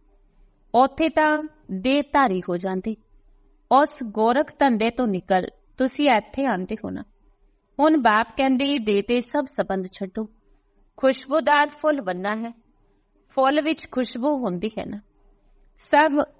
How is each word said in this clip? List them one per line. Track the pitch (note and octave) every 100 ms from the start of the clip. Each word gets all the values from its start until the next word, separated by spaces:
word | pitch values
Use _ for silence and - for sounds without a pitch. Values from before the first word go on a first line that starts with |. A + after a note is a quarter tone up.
| _ _ _ _ _ _ _
ਉੱਥੇ | A#3 C4 C4+ D#4+
ਤਾਂ | D#4+ D#4 D4+ D#4 _ -
ਦੇਹਧਾਰੀ | F#3+ B3 C#4+ C#4+ C#4+ B3+ F#3
ਹੋ | F3+ F3
ਜਾਂਦੇ। | F#3+ F#3 A3+ G#3+ _ _ _ _ _ _ -
ਉਸ | B3+ D4 -
ਗੋਰਖ | A#3 G#3+ A3 B3+ D4+ -
ਧੰਦੇ | C#4 G#3+ A3+
ਤੋਂ | A#3 A#3
ਨਿਕਲ | F#3 - F#3 - _ _ -
ਤੁਸੀਂ | B3+ - C#4+ G#3+
ਇੱਥੇ | - -
ਆਉਂਦੇ | C4+ F#3 F#3 A3
ਹੋ | -
ਨਾ। | F#3 - _ _ _ _ _ _ -
ਹੁਣ | D#4 D#4
ਬਾਪ | A3+ G#3+ A3+ -
ਕਹਿੰਦੇ, | C4+ B3+ C#4 C#4+
ਦੇਹ | G#3+ G3+
ਤੇ | G3+ A#3+
ਸਭ | - D4
ਸੰਬੰਧ | C4 - F#3+ F#3+ F#3
ਛੱਡੋ, | - F#3+ A3 G#3+ _ _ _ _ _ _ -
ਖੁਸ਼ਬੂਦਾਰ | C4 C4 - D#4 C4 D4 D4
ਫੁੱਲ | - D#4 C#4+
ਬਣਨਾ | F#3 F3+ G3 A3
ਹੈ। | A#3 - _ _ _ _ _ _ _
ਫੁੱਲ | - C4 D4+
ਵਿੱਚ | D4+ D#4 -
ਖੁਸ਼ਬੂ | B3+ A#3+ A#3+ C#4 C#4+
ਹੁੰਦੀ | A#3 F3 G#3+ G3
ਹੈ | -
ਨਾ, | G#3 _ _ _ _ _ _ _ _
ਸਭ | - D4 D#4 D4 D4